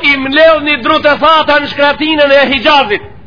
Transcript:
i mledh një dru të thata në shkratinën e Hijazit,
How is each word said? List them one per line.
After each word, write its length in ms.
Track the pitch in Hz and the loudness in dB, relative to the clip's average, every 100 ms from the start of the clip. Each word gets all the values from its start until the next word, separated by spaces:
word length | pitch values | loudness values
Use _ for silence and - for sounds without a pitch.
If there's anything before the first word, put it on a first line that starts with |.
i 140 | 294 277 | 0 -2
mledh 440 | 269 294 320 311 294 | -2 2 4 2 -2
një 120 | 294 | -4
dru 160 | 285 311 | -2 0
të 140 | 294 285 | 0 0
thata 400 | 302 311 294 294 | 2 2 2 -2
në 80 | 285 | -2
shkratinën 600 | - 285 285 311 302 285 | -2 -2 -2 -2 0 2
e 140 | 277 254 | 2 2
Hijazit, 540 | 269 302 285 220 196 - - | -2 0 0 0 -4 -8 -20